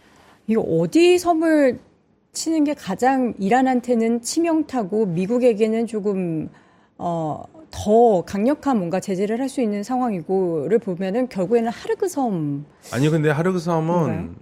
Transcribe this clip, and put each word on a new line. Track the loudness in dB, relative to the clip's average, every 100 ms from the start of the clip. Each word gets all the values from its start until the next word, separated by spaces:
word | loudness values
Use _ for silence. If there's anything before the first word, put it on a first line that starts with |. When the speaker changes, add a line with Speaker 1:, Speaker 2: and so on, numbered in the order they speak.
| _ _ _ _ -2
Speaker 1:
이거 | 0
어디 | 0 0 2 4 6 4
섬을 | 2 2 4 4 4 0 -8 _ _ _ _
치는 | -10 -2 0
게 | 0
가장 | -2 -6 0 2 2 0 -2
이란한테는 | 2 2 4 2 0 0 2 -2
치명타고 | -2 -2 0 0 -2 -4 -2 0
미국에게는 | 0 0 0 2 2 4 0 0 -2
조금, | -4 -2 -2 -2 -4 -6 -12 _ _ _ -10
어, | -6 -4 -4 -6 -12 -20 -18
더 | -8 2 6 6 4 0
강력한 | -2 0 0 0 -2
뭔가 | 0 -4
제재를 | -4 -4 -2 -2
할 | -4
수 | -2
있는 | -2 -2
상황이고를 | -4 -4 -2 -4 -2 0 0 -2 0 0
보면은 | 0 -6 -4 -2 -4
결국에는 | -4 0 0 0
하르그 | -6 -6 -4 -2
섬 | -2 -2 -2 -4 -6 -10 _ -6
Speaker 2:
아니요, | 0 2
근데 | 2 0
하르그 | 0 0 -2
섬은 | -2 -2 0
Speaker 1:
뭔가요? | 0 0 -2 -8 -14